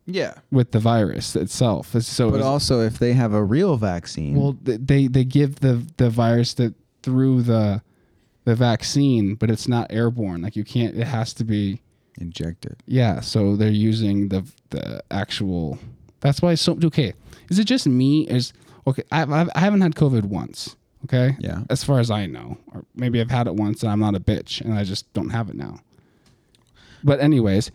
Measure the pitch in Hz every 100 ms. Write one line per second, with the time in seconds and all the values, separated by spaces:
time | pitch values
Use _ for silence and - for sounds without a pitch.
0 | - 185 123 - - 135 120 113 113 117
1 | 101 - - - 90 - 123 87 - 120
2 | 117 - 117 - 135 139 - 123 113 117
3 | 120 131 117 107 101 131 196 131 104 87
4 | - - 76 143 143 131 131 110 135 139
5 | 135 131 127 143 143 139 135 120 120 -
6 | 123 113 117 117 120 - 117 - _ _
7 | - 127 131 127 120 113 107 104 - _
8 | _ _ _ _ - 117 123 107 - 143
9 | 139 120 98 107 110 107 - 120 - 110
10 | 117 120 101 85 95 107 98 123 113 -
11 | 117 117 110 - 113 104 101 104 _ _
12 | _ - 85 - 80 85 - - - 127
13 | 117 - - 113 101 104 107 104 110 110
14 | 107 101 101 95 92 - - - - 53
15 | - 98 98 - 98 87 78 65 - -
16 | - _ 143 139 175 165 - 165 165 -
17 | 113 - - - - 185 214 262 - 127
18 | 135 151 - 123 120 - - - - 131
19 | - 156 143 147 170 - 196 202 180 -
20 | 147 120 101 98 - - - - _ _
21 | - 127 127 139 - 82 113 - - 131
22 | 120 104 92 60 58 - - - - -
23 | 123 120 117 127 117 95 104 104 113 104
24 | 107 98 - 104 - - 113 104 98 104
25 | - - - 113 107 - 60 - _ _
26 | _ _ _ _ _ _ _ _ - -
27 | 143 147 147 143 104 98 -